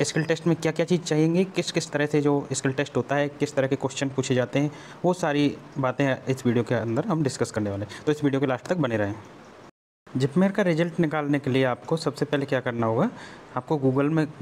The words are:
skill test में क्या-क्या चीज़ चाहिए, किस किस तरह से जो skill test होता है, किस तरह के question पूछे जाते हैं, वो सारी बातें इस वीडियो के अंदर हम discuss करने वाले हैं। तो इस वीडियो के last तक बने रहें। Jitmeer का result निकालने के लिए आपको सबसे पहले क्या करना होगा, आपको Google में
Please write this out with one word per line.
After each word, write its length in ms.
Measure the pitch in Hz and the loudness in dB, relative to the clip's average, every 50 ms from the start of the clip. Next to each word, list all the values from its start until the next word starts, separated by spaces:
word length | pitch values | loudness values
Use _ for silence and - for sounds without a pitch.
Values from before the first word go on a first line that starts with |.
| 147 | -2
skill 220 | - - 160 151 | -2 0 -2 0
test 220 | 160 165 156 - | 0 0 0 2
में 100 | 175 160 | 0 0
क्या-क्या 300 | 160 - 160 156 - 165 | 2 0 -2 0 0 0
चीज़ 140 | 160 180 165 | 2 0 0
चाहिए, 440 | 170 - 156 151 156 160 165 180 190 | 0 0 2 2 4 4 4 2 0
किस 280 | 185 - 170 170 - - | 0 0 -4 -4 -2 -2
किस 180 | 170 160 - | -4 -4 -2
तरह 160 | - 143 147 | -2 0 0
से 140 | 151 151 151 | 2 2 2
जो 280 | 143 147 143 143 135 - 135 | 4 4 2 2 0 -2 -4
skill 200 | - - 135 131 | -2 -2 -2 0
test 240 | 147 143 - - | -2 -2 -2 0
होता 200 | 127 120 - 139 | -2 0 0 0
है, 120 | 143 143 143 | 0 0 0
किस 260 | 143 - 143 - - | -2 -4 -4 -2 0
तरह 120 | - 131 | 0 0
के 100 | 131 139 | 2 0
question 320 | - - 131 - - 143 139 | 0 -2 -2 -4 -2 -4 -4
पूछे 260 | 131 - 127 - 131 | -2 -2 0 0 2
जाते 240 | 123 120 120 - 139 | 0 0 0 0 0
हैं, 120 | 147 147 147 - - - - - - | 0 0 -2 -6 -16 -18 -10 -2 0
वो 100 | 175 180 | 0 0
सारी 420 | 175 170 156 143 147 147 139 - - - - - 147 | 2 0 0 2 4 2 2 0 -2 -12 -12 -6 -2
बातें 380 | 131 127 123 - 143 135 127 - - 131 | 0 0 2 2 2 0 0 0 -2 -4
इस 180 | 131 131 - | -4 0 0
वीडियो 180 | 123 113 120 117 | 2 2 2 2
के 100 | - 123 | 2 0
अंदर 300 | 113 113 117 113 127 170 | 0 0 0 -2 -2 0
हम 180 | 226 165 160 151 | 0 0 0 0
discuss 280 | 131 - - 120 - | 0 0 -2 -4 -4
करने 200 | - 107 104 101 | -2 -4 -4 -2
वाले 140 | 98 101 104 | -4 -4 -6
हैं। 200 | - - - - | -8 -10 -8 -2
तो 80 | 151 147 | -2 -2
इस 120 | 147 147 | 2 2
वीडियो 160 | 139 131 135 | 0 2 2
के 60 | 143 | 0
last 200 | 131 127 120 - | 0 -2 -2 -2
तक 100 | - 180 | -2 0
बने 200 | 180 143 120 113 | 0 0 0 2
रहें। 180 | 107 104 101 101 104 - - - - - - - - - - - _ _ _ _ _ _ - - | 0 0 0 -2 -6 -10 -18 -20 -20 -20 -20 -20 -20 -20 -20 -20 _ _ _ _ _ _ -8 -4
Jitmeer 360 | 131 131 131 - 180 190 196 196 | -2 -2 0 2 2 2 2 2
का 100 | - 202 | 2 2
result 360 | 180 165 156 170 175 165 - | 2 2 2 0 0 0 0
निकालने 380 | 170 151 156 156 147 143 147 143 | 0 0 0 0 0 2 0 0
के 120 | 139 135 | 2 2
लिए 140 | 127 135 131 | 2 2 4
आपको 320 | 127 120 - - - 160 | 2 0 -2 -4 -4 -4
सबसे 280 | 160 - 147 127 - 147 | -2 -2 -2 -2 -2 -2
पहले 220 | - 147 139 139 | -2 0 -2 0
क्या 140 | 131 143 127 | 0 -2 -2
करना 260 | - 127 120 120 117 | 0 -2 -2 0 0
होगा, 240 | 113 113 120 185 247 - - - - - - - - - | 2 2 2 2 0 -2 -6 -16 -18 -18 -20 -16 -10 -8
आपको 200 | 127 - - 160 143 | -6 -4 -2 -2 2
Google 320 | 131 131 127 139 139 147 | 2 2 2 2 2 2
में 160 | 160 160 156 151 - - | 2 0 0 -2 -4 -4